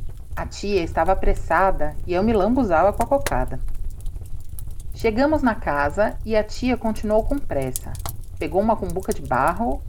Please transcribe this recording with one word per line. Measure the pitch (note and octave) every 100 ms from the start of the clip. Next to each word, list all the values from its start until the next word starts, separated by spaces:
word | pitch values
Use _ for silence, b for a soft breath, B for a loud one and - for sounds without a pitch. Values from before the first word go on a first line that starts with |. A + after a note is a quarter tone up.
| - - - -
A | E3+
tia | - G3+ G3
estava | D#3+ - E3
apressada | F#3+ - - - E3 F#3+ - D3+ D3+ -
e |
eu | F3
me | G#3+
lambuzava | A3 G3 C4 A3 D#3+ F#3+
com | G3+
a | A#3
cocada. | C#4 - B2+ C3 B2 - - - - - - - - - - - - -
Chegamos | - A3+ G#3+ C#4+ D#4
na | B3+ G#3
casa | F3 D3 C#3+ G3+ A#3 - A3+
e | A3
a |
tia | G#3 - B3+ A#3+
continuou | A3+ G#3 G#3 G#3+
com | A3 C#4+
pressa. | - C#3+ C3 B2+ - - - - - -
Pegou | D#3 F3
uma | G#3+ G#3
cumbuca | F#3 E3+ -
de | -
barro, | C#3 B2 D3 F3+ A#3 -